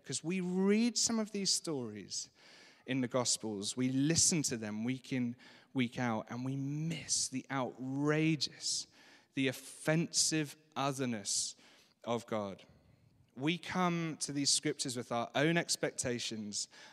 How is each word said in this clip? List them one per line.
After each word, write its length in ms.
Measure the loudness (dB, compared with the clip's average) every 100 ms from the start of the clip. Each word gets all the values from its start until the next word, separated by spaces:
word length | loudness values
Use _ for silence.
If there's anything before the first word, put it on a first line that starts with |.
| -8
'Cause 180 | -6
we 180 | -2 -2
read 540 | 0 4 6 6 4 2
some 220 | 2 0
of 140 | -2
these 200 | -2 0
stories 760 | 0 0 -4 -4 -8 -8 -8 -10 _ -20 -20 -20 -12 -2
in 140 | 0
the 60 | 2
Gospels, 680 | 2 2 0 -2 -4 -2 0
we 140 | 2
listen 520 | 4 4 4 4 4
to 120 | 2 -2
them 300 | -4 -4 -2
week 260 | -4 -4
in, 240 | -2 -2 -4 -12 -20 -6
week 260 | 0 0 0
out, 260 | 0 0 -4
and 160 | -6 -4
we 100 | -4
miss 720 | -2 -2 -4 -4 -2 -2 -2
the 180 | -4 -4
outrageous, 1400 | -2 -2 -4 -4 0 2 4 4 2 -2 -4 -4 -4 -6 -14 -20 -20 _ -2
the 140 | 0
offensive 1040 | 0 -8 -4 2 2 2 2 2 2 0 -6 _
otherness 800 | -4 -2 0 -2 -2 -2 -2 -4 -8 -18 -20 _ _ -2
of 200 | -2 0
God. 360 | -2 -2 -8 -16 -20 -20 -20 _ _ _ -4
We 220 | 0 0
come 580 | -2 2 2 2 -2 -4
to 100 | -4
these 180 | 0 2
scriptures 460 | 2 2 -2 -4 -4
with 160 | -2
our 180 | -2 0 2
own 220 | 4 4
expectations, 1120 | 2 0 -2 -2 -2 -2 -4 -6 -6 -6 -8 -12 -18